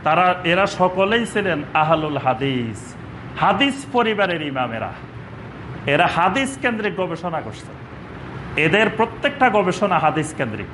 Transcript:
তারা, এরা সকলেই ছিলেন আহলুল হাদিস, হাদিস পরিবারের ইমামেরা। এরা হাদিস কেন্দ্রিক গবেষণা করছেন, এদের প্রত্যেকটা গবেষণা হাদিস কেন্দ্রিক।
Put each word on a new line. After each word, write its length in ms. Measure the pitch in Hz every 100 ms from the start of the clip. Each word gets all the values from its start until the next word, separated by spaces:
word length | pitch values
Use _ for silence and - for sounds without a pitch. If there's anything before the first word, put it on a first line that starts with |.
তারা, 320 | 156 160 180 180
এরা 220 | 170 175 196
সকলেই 580 | - 180 180 196 233 233
ছিলেন 380 | 214 196 156 147
আহলুল 440 | 160 156 160 156 143
হাদিস, 800 | 131 127 139 127 117 104 - - - - - -
হাদিস 460 | 175 202 277 269 -
পরিবারের 500 | 247 226 208 190 170
ইমামেরা। 520 | 147 135 123 113 98 - - - - - - - - - -
এরা 220 | 143 175
হাদিস 500 | 165 185 196 269 -
কেন্দ্রিক 340 | 254 220 208 185
গবেষণা 460 | 180 165 175 160
করছেন, 340 | 113 - - - - - - - - - - -
এদের 260 | 156 196 220 -
প্রত্যেকটা 520 | 226 - 285 285 254
গবেষণা 500 | 208 185 175 202 170
হাদিস 340 | 156 147 151 -
কেন্দ্রিক। 280 | 131 107 87